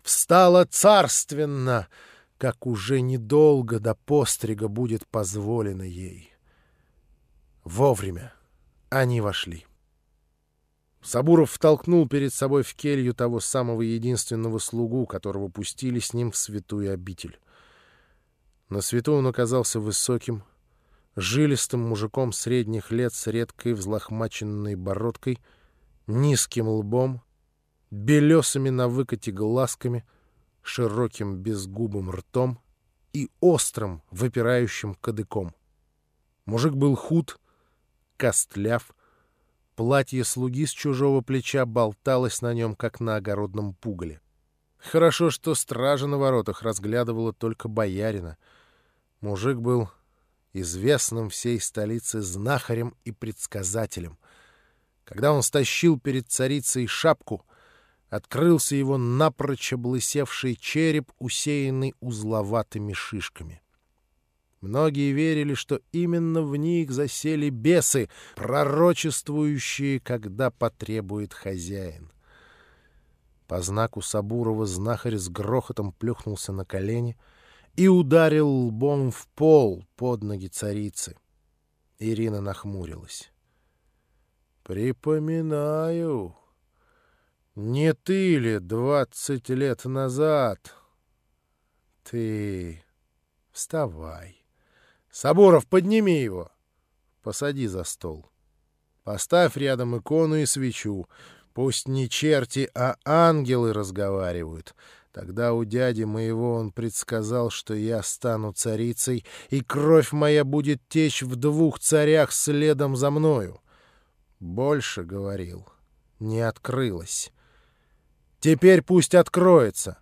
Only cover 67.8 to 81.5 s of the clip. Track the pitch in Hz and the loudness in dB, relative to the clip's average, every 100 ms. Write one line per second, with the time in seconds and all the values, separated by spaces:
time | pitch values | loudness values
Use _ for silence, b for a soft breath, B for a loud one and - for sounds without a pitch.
67.8 | - 139 104 B B - - 135 143 143 | 4 0 -2 B B -10 -4 0 2 4
68.8 | 170 170 160 135 - 147 151 143 - - | 4 4 -2 -4 -4 -2 0 0 -4 -4
69.8 | 139 135 - 123 107 95 131 - 117 - | -2 -2 -2 -6 -6 -2 -2 0 -4 -4
70.8 | 107 110 98 104 101 - 98 95 85 98 | -8 -6 -4 -6 -8 -10 -8 -8 -8 -10
71.8 | 92 80 80 _ b b b b b b | -10 -14 -20 _ b b b b b b
72.8 | b b b b _ _ _ 87 90 101 | b b b b _ _ _ -8 -4 -2
73.8 | 113 - - 107 101 117 113 110 107 90 | -2 -2 -6 -4 -4 -2 -2 -2 -2 -4
74.8 | 104 117 120 110 90 85 101 127 - 117 | -4 -4 -4 -6 -6 -8 -2 -2 -4 -6
75.8 | 101 - 113 117 - 101 - 98 95 98 | -8 -6 -6 -6 -8 -10 -8 -8 -6 -6
76.8 | 98 117 120 117 b b b b b - | -4 -2 -4 -6 b b b b b 2
77.8 | 185 180 151 160 160 151 151 135 120 110 | 6 6 6 6 6 4 2 2 0 0
78.8 | 135 143 131 110 - - 156 156 117 90 | 0 0 -2 -4 -14 0 8 8 8 0
79.8 | 90 _ 127 117 104 104 92 - 104 104 | -10 _ -4 -2 -4 -8 -8 -8 -6 -4
80.8 | 104 - - 87 _ _ _ | -6 -8 -14 -14 _ _ _